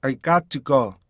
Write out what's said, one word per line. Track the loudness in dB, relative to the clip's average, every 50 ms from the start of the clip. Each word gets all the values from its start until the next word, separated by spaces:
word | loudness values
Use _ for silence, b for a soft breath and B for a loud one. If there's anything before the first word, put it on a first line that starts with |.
I | -4 -4 -6
got | -4 -2 0 0 0 0 _
to | -10 -10
go. | -2 2 2 2 2 0 -6 _ _